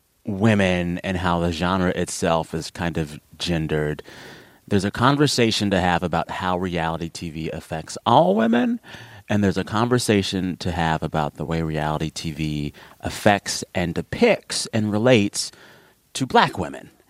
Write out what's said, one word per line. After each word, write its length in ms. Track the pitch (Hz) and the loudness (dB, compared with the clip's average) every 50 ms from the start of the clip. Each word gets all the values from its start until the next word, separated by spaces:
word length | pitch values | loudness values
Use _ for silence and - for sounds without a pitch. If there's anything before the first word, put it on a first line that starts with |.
| _ _ _ _ - | _ _ _ _ -8
women 720 | - 101 95 104 113 107 101 98 92 90 90 87 87 87 90 - | -6 0 4 4 6 6 6 4 4 2 2 0 -2 -2 -4 -2
and 140 | 92 98 | -2 -2
how 220 | 87 90 90 87 87 | 0 0 2 2 2
the 120 | 85 87 | 2 0
genre 380 | 82 78 90 87 92 95 90 90 | 0 0 0 0 2 2 2 0
itself 640 | - 90 87 - - - 95 87 82 80 78 - - | 0 0 -2 -4 -4 -2 0 2 2 0 0 -4 -6
is 160 | 82 82 - | -8 -8 -8
kind 260 | - - 87 85 78 | -8 -6 -4 -4 -2
of 220 | 82 80 73 76 71 _ _ - | -4 -4 -4 -8 -14 _ _ -12
gendered, 640 | - - 87 87 80 78 76 78 76 76 76 78 - - - - - - - - - - - _ _ _ | -8 -4 -2 -2 -2 -2 -2 -2 0 -2 -2 -4 -6 -10 -16 -20 -20 -20 -20 -20 -20 -20 -20 _ _ _
there's 180 | - 104 98 87 | 0 0 0 0
a 60 | 101 | 0
conversation 800 | - - 113 131 143 139 151 135 - - 120 110 104 - 107 101 | 0 2 4 4 4 4 2 2 2 2 2 2 2 0 0 0
to 100 | 95 90 | 2 2
have 220 | 90 90 87 85 | 2 2 2 2
about 300 | 92 85 78 85 - - | 0 0 -2 -2 -2 -4
how 260 | - - 95 92 92 | -6 -4 -2 -2 -2
reality 520 | 87 92 92 87 85 82 82 82 78 85 82 | -2 -2 -2 -2 -2 -2 -2 -4 -4 -6 -8
T 200 | - - 87 82 | -10 -10 -10 -8
V 220 | 73 80 80 80 | -8 -8 -8 -8
affects 460 | - - - - - 80 78 - - - - | -8 -10 -10 -10 -10 -10 -10 -10 -10 -4 2
all 300 | 110 120 143 170 185 196 | 4 6 6 6 4 2
women, 440 | 220 226 226 226 240 247 240 240 226 - - - - - - - 101 - - | 2 2 2 2 2 0 0 -2 -4 -8 -14 -18 -18 -18 -20 -20 -12 -6 -2
and 140 | 104 104 101 | 0 2 2
there's 140 | 98 85 | 2 2
a 60 | 95 90 | 0 -2
conversation 920 | - 107 104 117 120 123 123 - - 110 101 98 - - 95 90 92 80 | -2 0 0 2 2 2 2 4 4 4 4 2 2 -2 -2 -2 -2 -4
to 140 | - - - | -4 -4 -4
have 320 | 82 85 82 80 80 78 - | -2 0 0 0 0 0 -2
about 320 | 76 - 80 76 71 - | -2 -2 -2 -2 -2 -4
the 100 | - 78 | -6 -6
way 160 | 69 82 82 | -4 -2 -2
reality 480 | 82 80 78 78 76 76 76 76 80 76 | -2 -2 -4 -2 -2 -2 -2 -2 -4 -6
T 220 | - - - 82 | -6 -8 -8 -8
V 420 | 73 71 78 76 76 73 73 73 - - - - - _ | -6 -4 -4 -4 -2 -4 -4 -6 -8 -12 -20 -20 -16 _
affects 600 | - - - - - 104 101 98 - - - - - - - | -10 -10 -4 2 4 4 4 2 0 -4 -8 -8 -8 -6 -4
and 180 | 92 90 85 82 | -2 -2 -2 -2
depicts 720 | 87 - - - - 233 233 190 - - - - - - | -4 -6 -6 -2 2 4 4 4 2 -2 -6 -8 -6 -6
and 240 | - - 113 107 107 | -4 -2 -2 0 0
relates 600 | 101 104 113 127 127 110 101 101 - - - - - - - - - - _ _ _ _ _ _ - | 0 2 4 6 6 6 4 2 -2 -6 -8 -8 -10 -18 -20 -20 -20 -20 _ _ _ _ _ _ -8
to 120 | - 135 | -6 -2
Black 320 | 127 - 233 196 - - | 2 4 4 4 2 0
women. 320 | - 87 73 69 65 - - _ _ _ | -4 -6 -6 -8 -12 -16 -20 _ _ _